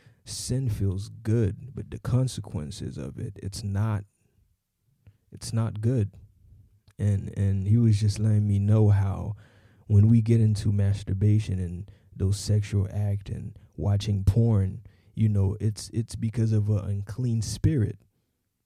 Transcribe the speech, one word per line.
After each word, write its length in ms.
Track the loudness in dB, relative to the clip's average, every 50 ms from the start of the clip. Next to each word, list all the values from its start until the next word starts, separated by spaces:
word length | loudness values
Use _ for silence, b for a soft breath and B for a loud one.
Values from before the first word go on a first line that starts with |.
| b b b b b
sin 440 | b -12 -10 -8 -6 -4 -4 -4 -4
feels 400 | -4 -2 -2 -4 -4 -4 -8 -12
good, 640 | -14 -8 -4 -2 0 0 0 0 -2 -6 -12 -16 -14
but 160 | -14 -12 -12
the 80 | -12 -10
consequences 1000 | -4 -2 0 0 0 -2 -6 -8 -10 -10 -10 -10 -10 -10 -10 -10 -10 -10 -10
of 220 | -10 -12 -12 -10 -10
it, 220 | -10 -12 -10 -12
it's 220 | -12 -12 -10 -8 -6
not, 400 | -4 -2 -2 -2 -2 -4 -6 -8 -10 _ _ _ _ _ _ _ _ _ _ _ _ _ _ _ _ _ _ _ -20 _ _ _ _
it's 200 | -20 -16 -10 -6
not 280 | -2 -2 -2 -2 -4 -2
good. 300 | -2 0 0 0 0 -2 -4 -10 -20 -20 _ _ _ _ -20 -20 -20 _ _ _ _ _ _
And, 400 | -2 0 0 0 0 -2 -4 -4
and 300 | -2 0 0 0 0 2
he 120 | 2 4 4
was 200 | 6 4 4 4
just 220 | 2 2 0 2
letting 260 | 2 2 2 2 2
me 140 | 2 2 2
know 300 | 4 4 4 6 6 6
how 440 | 6 4 2 0 -2 -4 -6 -8 -8 b b b b b b b b b b b
when 180 | 6 6 8
we 160 | 8 6 6
get 180 | 6 4 4 4
into 300 | 4 4 2 2 0 0
masturbation 880 | 0 2 2 0 0 -2 -4 -4 -2 2 4 4 4 4 2 0 -4 -4
and 320 | -4 -6 -8 -10 -12 -14 b b b b b
those 240 | -2 0 0 0 0
sexual 480 | 0 0 0 0 0 0 0 -2 -2 -2
act 380 | -2 -4 -2 -2 -2 -4 -6 -8
and 260 | -10 -10 -10 -12 -14 -18 -20 -16 _
watching 460 | -4 -2 0 0 0 0 0 -2 0
porn, 600 | 0 2 2 2 2 2 2 2 0 -2 -4 -8 -16 b b b b b b
you 120 | 0 0 2
know, 280 | 2 2 0 0 -2 -2
it's, 300 | -4 -4 -4 -6 -10 -8
it's 220 | -6 -6 -6 -6 -6
because 380 | -8 -6 -4 -2 -2 0 0
of 160 | 0 0 0 0
an 100 | 0 -2 -2
unclean 580 | -4 -6 -6 -8 -8 -8 -6 -4 -2 -2 -2
spirit, 560 | -4 -4 -4 -2 0 0 2 2 0 -2 -4 -8 _ _ _ _ _ _ _ _ _ _ _ _ _